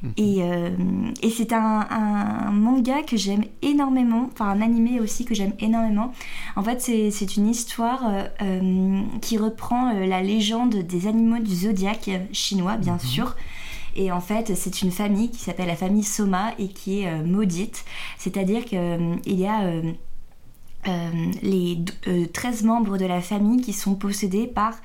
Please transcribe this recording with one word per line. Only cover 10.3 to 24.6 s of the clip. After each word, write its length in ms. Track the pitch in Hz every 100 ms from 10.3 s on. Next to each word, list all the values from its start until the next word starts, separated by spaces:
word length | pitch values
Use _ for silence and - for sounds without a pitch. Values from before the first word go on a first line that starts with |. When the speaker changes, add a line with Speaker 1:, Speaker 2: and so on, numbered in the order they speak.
| 220 202 226 247 208
Speaker 2:
des 300 | 170 180 202
animaux 360 | 226 226 233
du 120 | 220
zodiaque 540 | 175 208 185 190 220 202 185 196
chinois, 460 | 202 - 196 180 220
bien 160 | 175
Speaker 1:
Mhm. 60 | 175
Speaker 2:
sûr. 360 | 123 135 254 - - - - - - -
Et 140 | 190
en 100 | 175
fait, 360 | 175 214 220 180
c'est 260 | 185 -
une 80 | 185
famille 400 | 180 208 202 240
qui 80 | 240
s'appelle 300 | - 175 175
la 80 | 165
famille 260 | 185 208
Soma 480 | 202 - 202 185 220 -
et 80 | 190
qui 360 | - 190 196
est, 40 | 185
euh, 160 | 160
maudite. 600 | 165 196 202 170 233 - - - - -
C'est-à-dire 460 | 185 196 190 226
que, 100 | 240
euh, 400 | 190 175 170 170 170
il 140 | - 190
y 80 | 196
a, 160 | 220
euh, 300 | 185 165 165 170 - - - - - - - - 190
euh, 220 | 175 170 165 170 -
les 340 | 196 185 175 170
d-, 160 | 170 - 190
euh, 180 | 180 170
treize 380 | - 247 220
membres 340 | 220 233 208 196
de 80 | 185
la 140 | 180
famille 400 | 175 208 208 254
qui 120 | 247
sont 220 | - 196
possédés 540 | 196 202 196 202 196 247
par 260 | 202